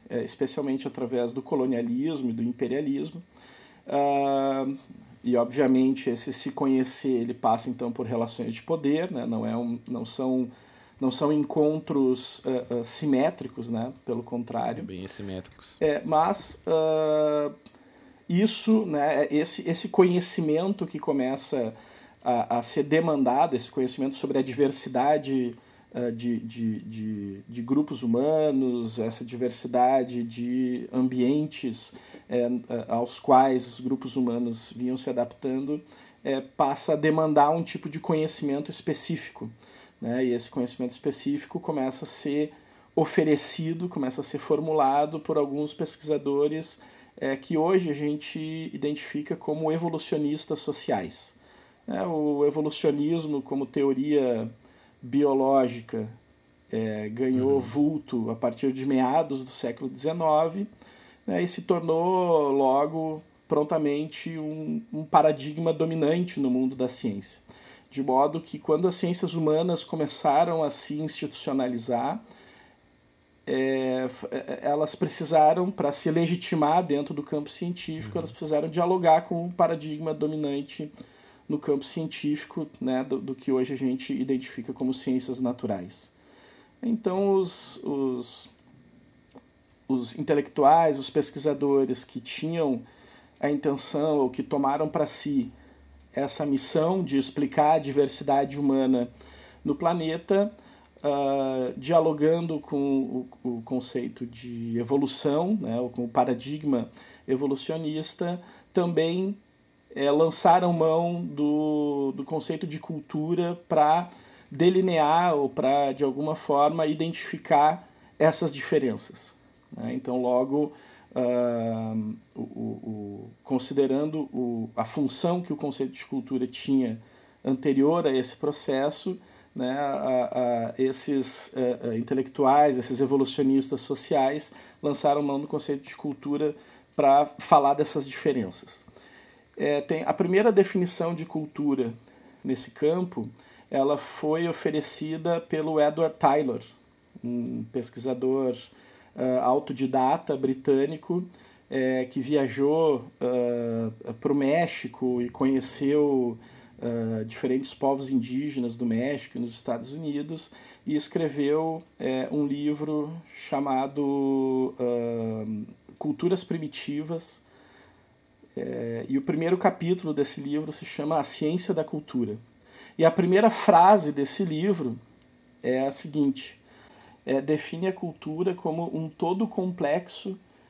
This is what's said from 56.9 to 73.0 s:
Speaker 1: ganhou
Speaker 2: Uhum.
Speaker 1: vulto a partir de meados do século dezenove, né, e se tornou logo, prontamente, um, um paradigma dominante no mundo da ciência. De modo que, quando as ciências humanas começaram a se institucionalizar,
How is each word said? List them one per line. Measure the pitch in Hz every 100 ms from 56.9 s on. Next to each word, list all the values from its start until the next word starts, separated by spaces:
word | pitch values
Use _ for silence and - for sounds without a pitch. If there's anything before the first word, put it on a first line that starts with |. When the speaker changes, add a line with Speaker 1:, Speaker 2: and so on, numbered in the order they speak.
| 107 107
Speaker 1:
ganhou | 113 131 131 131
Speaker 2:
Uhum. | 139
Speaker 1:
vulto | 117 143 147 156 - 123 113
a | 113
partir | 123 117 135
de | 131 135
meados | 135 127 151 156 135
do | 127
século | - 120 117 135
dezenove, | 127 143 170 160 151 165 185 208 - - - - - -
né, | 180
e | 175
se | -
tornou | - 175 165 160 175 185 175 160 143
logo, | 139 135 135 151 160 160 156 - _ -
prontamente, | 151 151 165 147 147 156 - - 165
um, | 151 156 156 156 -
um | 151
paradigma | 156 165 156 139 143 151 165
dominante | 160 160 160 147 170 175 -
no | 135
mundo | 127 131 131
da | 127
ciência. | - 120 101 - - - - - - -
De | 139
modo | 139 131 147 160
que, | - 151
quando | - 156 185
as | 180
ciências | 175 180 170 165
humanas | 156 156 175 165
começaram | - 160 147 - 151 139 165 160
a | 151
se | - - 147
institucionalizar, | 156 - 147 - - 135 127 120 117 120 131 208 - - - - - _ _ _